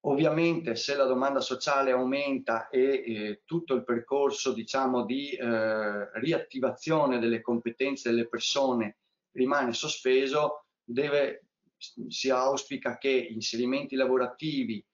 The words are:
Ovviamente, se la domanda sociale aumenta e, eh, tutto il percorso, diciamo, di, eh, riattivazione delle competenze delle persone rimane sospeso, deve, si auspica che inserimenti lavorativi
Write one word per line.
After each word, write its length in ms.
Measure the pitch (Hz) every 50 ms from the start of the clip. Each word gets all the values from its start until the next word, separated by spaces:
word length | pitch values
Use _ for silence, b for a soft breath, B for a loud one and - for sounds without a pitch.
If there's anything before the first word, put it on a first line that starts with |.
| -
Ovviamente, 680 | 143 139 143 160 156 156 160 165 170 165 165 - - 113
se 200 | - - - 139
la 80 | 139 135
domanda 380 | 127 127 123 135 139 139 135
sociale 500 | - - 127 123 - 151 143 139 135 131
aumenta 800 | 127 127 127 127 135 139 143 139 135 127 - - 113 110 113 -
e, 340 | - 131 131 139 139 131 131
eh, 360 | 117 113 107 107 107 104 _ _
tutto 300 | - 160 170 165 - 131
il 100 | 120 117
percorso, 720 | - 120 117 113 - 135 143 139 143 139 - - 135 117
diciamo, 500 | 110 110 - - 135 131 131 127 123 113
di, 280 | 104 127 135 143 143
eh, 880 | 135 123 127 117 113 110 110 110 110 107 107 104 104 104 101 - - 110
riattivazione 1000 | 123 151 - - - - - 131 120 123 - - - 156 160 156 147 131 127 123
delle 220 | 113 117 113 110
competenze 680 | 113 - 120 117 - 117 113 _ 131 139 139 135 - 117
delle 200 | 113 117 117 117
persone 720 | - 117 - - - 143 139 131 123 117 107 104 - _ _ _ _ _ _ _
rimane 420 | _ 127 127 131 143 143 131 120 117
sospeso, 960 | - - 156 - - - 131 127 131 139 131 139 151 151 139 - - _ _ _ _
deve, 680 | _ - 120 127 147 147 143 143 139 - - - _ _ _ _ _ _ _ _ - - _ - -
si 220 | - - - - 131
auspica 680 | 131 127 131 135 139 131 - - 139 123 - 131 -
che 120 | - - 135
inserimenti 840 | 131 127 117 113 113 113 110 - - 117 123 123 131 139 - - 135
lavorativi 880 | 131 135 127 127 127 123 120 - - 156 156 147 135 123 110 110 101 - _